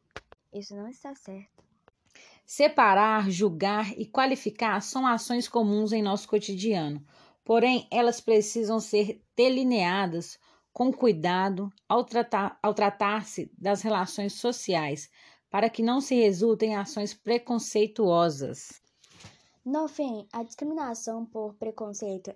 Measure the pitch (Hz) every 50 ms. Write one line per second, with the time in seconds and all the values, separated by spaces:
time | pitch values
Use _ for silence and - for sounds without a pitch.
0 | _ _ - - _ _ - _ _ _ - 202 202 - 202 202 208 226 262 -
1 | - 277 277 - - 202 190 196 202 _ _ _ _ _ _ _ _ _ _ _
2 | _ _ _ - - - - _ _ - - - 285 302 302 302 247 208 190 -
3 | 214 220 220 214 202 196 185 170 208 202 165 156 190 196 208 214 214 196 - -
4 | 220 - - 269 262 269 269 262 - 214 214 - 240 220 202 202 202 - - 262
5 | 262 254 233 220 - - 240 240 240 - - 240 220 202 208 208 214 208 226 220
6 | 208 196 196 202 - - - 208 208 - 196 185 196 226 208 175 156 147 147 147
7 | 143 _ _ - - _ _ _ _ - 226 233 226 254 254 240 - - - 233
8 | 240 233 233 - - - 226 214 208 214 - 233 220 208 226 220 208 - - 208
9 | 208 202 220 - _ _ - - 247 262 262 254 269 254 247 214 180 175 185 196
10 | 196 180 165 170 165 - - _ _ _ _ _ _ _ - - 247 262 - -
11 | 254 233 196 156 156 175 180 185 190 202 190 175 202 202 - _ _ - 208 240
12 | 233 - 220 240 233 233 - 196 196 - - - - 214 208 214 208 202 202 -
13 | 214 202 208 220 208 - - 185 151 - _ - 175 196 202 196 196 220 214 185
14 | 185 185 - - 202 202 - - - 240 247 - - - 180 160 151 143 143 143
15 | - - _ _ - - - _ _ - - 202 220 226 226 - 226 233 247 277
16 | 277 - 262 240 226 208 190 170 214 233 220 - 220 220 214 202 196 - - 214
17 | 208 208 - _ - 202 240 240 240 - 240 226 - - - 214 214 214 214 -
18 | 214 180 170 170 170 170 147 139 135 120 127 - - - - _ _ _ _ _
19 | _ - _ - - - - _ _ _ _ _ - 247 269 302 320 294 294 -
20 | 294 262 226 208 202 - - 226 233 233 - - 294 302 311 320 294 247 233 226
21 | - 226 226 226 226 226 - 226 214 214 208 - 226 220 220 - 220 208 202 -
22 | 220 202 190 185 185 196 -